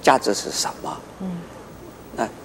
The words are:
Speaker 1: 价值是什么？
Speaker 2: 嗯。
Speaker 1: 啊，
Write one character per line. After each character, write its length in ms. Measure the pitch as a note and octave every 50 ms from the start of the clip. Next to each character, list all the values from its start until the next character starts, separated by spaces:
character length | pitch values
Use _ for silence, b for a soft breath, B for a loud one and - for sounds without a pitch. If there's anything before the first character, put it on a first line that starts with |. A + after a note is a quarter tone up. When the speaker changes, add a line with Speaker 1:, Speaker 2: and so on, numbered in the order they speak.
Speaker 1:
价 180 | - D#3 C3+ C3
值 140 | - - G2
是 180 | - - -
什 180 | - - - - - - -
么？ 140 | - - - - - - -
Speaker 2:
嗯。 80 | F#3+ F#3 F3 E3+ E3+ - - - - - - - - - - - - - -
Speaker 1:
啊， 120 | - A#2 G#2 - - -